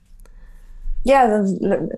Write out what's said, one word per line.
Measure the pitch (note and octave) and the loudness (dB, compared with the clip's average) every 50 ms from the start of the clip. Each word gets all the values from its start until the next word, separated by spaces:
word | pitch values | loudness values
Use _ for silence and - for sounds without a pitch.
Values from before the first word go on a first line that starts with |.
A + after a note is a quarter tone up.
| _ _ - - - - - - - - - - - - - - - - - - - | _ _ -20 -20 -20 -20 -20 -20 -20 -20 -20 -20 -20 -20 -18 -10 -6 -4 -2 0 2
Ja, | A#3+ C4+ C4+ B3+ | 4 4 4 4
dann | A3+ G#3 G#3+ G3+ G3 F3+ - - G3 G3 C3 D#3 E3+ - | 4 2 0 0 0 -2 -2 -2 -2 -2 -2 -4 -6 -8